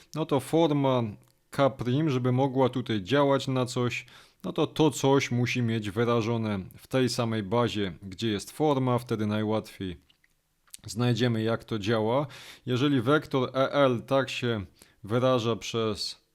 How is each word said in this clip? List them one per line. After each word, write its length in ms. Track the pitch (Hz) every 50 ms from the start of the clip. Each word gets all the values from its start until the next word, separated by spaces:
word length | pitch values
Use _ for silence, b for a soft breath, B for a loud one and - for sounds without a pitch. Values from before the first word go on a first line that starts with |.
| B B B
no 100 | 147 160
to 140 | 156 151 135
forma 640 | 131 - - 160 170 156 151 143 139 135 127 123 117 107 98 - _ _ _ _ _ _
K 200 | - - 139 135
prim, 400 | 135 - 117 123 123 143 160 156
żeby 220 | 127 127 123 127
mogła 380 | 123 127 139 139 123 135 135 117
tutaj 340 | 123 131 120 - 113 107 90
działać 440 | 90 127 143 143 139 139 131 -
na 180 | 135 131 127 127
coś, 400 | 123 - 127 123 120 - - - B B B B B B B -
no 100 | 185 175
to 140 | - 156
to 240 | - - - 156 151
coś 400 | - - - 135 139 139 131 -
musi 300 | 123 120 123 120 - 123
mieć 280 | 120 113 113 113 104 104
wyrażone 720 | 92 110 120 117 120 117 107 113 117 113 110 107 104 98 90 - -
w 100 | - -
tej 220 | - - 131 131 117
samej 340 | 123 - 120 113 113 110 101
bazie, 500 | 92 104 117 120 113 - 107 101 95 82 -
gdzie 260 | 98 95 92 - 117
jest 240 | 113 104 98 - -
forma, 460 | - - 151 156 143 135 131 131 123
wtedy 300 | 120 123 - 117 104 107
najłatwiej 720 | 104 107 107 107 104 110 107 - - - - 101 92 85 - _ _ _ _ _ _ _ _ _ _ _ _ _ _ - - -
znajdziemy, 560 | 110 - 110 123 123 120 107 123 123 117 110 110
jak 200 | 110 113 113 -
to 160 | - 117 110
działa. 480 | 95 104 120 110 107 110 120 139 151 - B B B B B B B
Jeżeli 360 | 123 127 117 139 147 143 131
wektor 480 | 104 127 147 160 156 - - 135 127 110 -
E 180 | 131 135 -
L 300 | - 143 139 131 123 110
tak 280 | - - 135 135 127 127
się 360 | - - 131 120 117 104 95 - b b b b b b b
wyraża 520 | 95 110 123 123 131 131 123 110 117 113
przez, 680 | 98 - - - 113 113 110 101 85 - - - - _ _